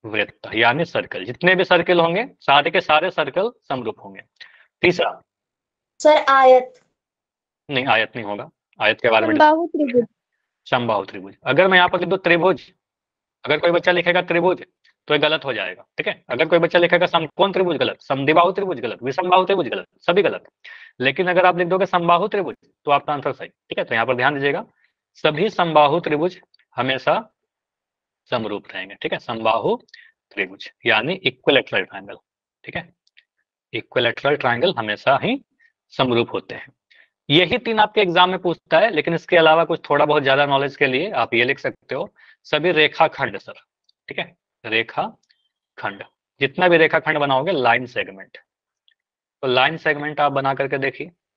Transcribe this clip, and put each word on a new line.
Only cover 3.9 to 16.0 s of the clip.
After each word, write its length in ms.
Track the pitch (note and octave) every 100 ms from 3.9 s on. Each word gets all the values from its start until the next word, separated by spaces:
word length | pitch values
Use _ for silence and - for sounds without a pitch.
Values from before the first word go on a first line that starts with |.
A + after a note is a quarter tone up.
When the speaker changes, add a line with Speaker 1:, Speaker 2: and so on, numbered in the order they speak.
| -
Speaker 1:
होंगे। 180 | G2+ G2 _ _ - _ _ _
तीसरा। 400 | F3 F3 - - _ _ _ _ _ _ _ _
Speaker 2:
Sir, 220 | D4+ D4+ D4
आयत। 460 | C4+ C4 B3+ B3+ _ _ _ _ _ _ _ _ _ -
Speaker 1:
नहीं, 160 | C3+ C3+
आयत 300 | A2 A2 B2+
नहीं 100 | G#2
होगा, 240 | G#2 D#3+ _ _ _
आयत 200 | G#2+ A2
के 100 | A#2+
बारे 160 | A2+ G#2+
में 80 |
Speaker 3:
समबाहु 320 | D#4 D4+ D#4+ E4+
त्रिभुज। 400 | D4 C#4+ A#3+ A3+ _ _ _ _ _ -
Speaker 1:
समबाहु 340 | C3 A#2 G#2
त्रिभुज। 320 | F#2+ G#2 F#2+ -
अगर 240 | C3+ C#3 F#3+
मैं 100 | F#3
यहाँ 100 | F3+
पर 120 | F#3
लिख 80 | F3
दूं 100 | F#3+
त्रिभुज, 540 | F3 E3+ F3+ F#3+ - _ _ _ _ _ _ _
अगर 140 | B2+ D3+
कोई 120 | E3+
बच्चा 220 | E3+ F3+
लिखेगा 300 | F3 F3 F3
त्रिभुज, 420 | F3 E3+ F3 F3+ - _ _ _ -
तो 80 |
ये 40 | D3
गलत 260 | D3+ D#3
हो 80 | C#3
जाएगा, 340 | A2 G2+ F#2 -
ठीक 100 | -